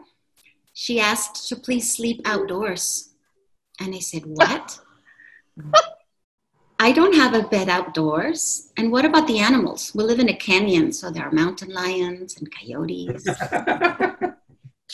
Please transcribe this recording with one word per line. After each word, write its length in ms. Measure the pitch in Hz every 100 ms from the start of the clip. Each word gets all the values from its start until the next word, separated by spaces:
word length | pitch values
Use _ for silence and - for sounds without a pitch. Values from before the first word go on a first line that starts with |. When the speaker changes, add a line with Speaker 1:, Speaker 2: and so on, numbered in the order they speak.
| - _ _ _ _ _ _
Speaker 1:
she 260 | - - 233
asked 480 | 208 226 - - -
to 60 | -
please 340 | - 247 -
sleep 320 | - 233 233 214
outdoors. 920 | 208 196 180 214 127 - - - _ _ _ _ _ _ -
And 160 | 190 185
I 40 |
said, 240 | - 160 156
"What?" 540 | 151 185 277 - - _ _ _ _ - - _ -
<laughs> 60 | 151 622 - - _ _ _ _ _ _ _ -
"I 140 | 226
don't 240 | 262 381 320
have 180 | 254
a 140 | 226 208
bed 220 | 208 190
outdoors. 1000 | 180 175 165 156 156 262 330 - - - -
And 160 | 226
what 140 | 247 302
about 220 | 311 311
the 120 | 220
animals? 540 | 214 254 180 - - 208
We 80 |
live 160 | 220 240
in 80 | 233
a 80 | -
canyon, 560 | 208 190 208 170 156
so 180 | - 180
there 140 | 165
are 80 | 139
mountain 400 | 156 175 180 190
lions 640 | 185 180 185 180 180 185 -
and 160 | -
coyotes." 720 | - 117 131 165 180 175 - -
Speaker 2:
<laughs> 1120 | - - - - - 349 - 370 - 359 - _ _ - _ -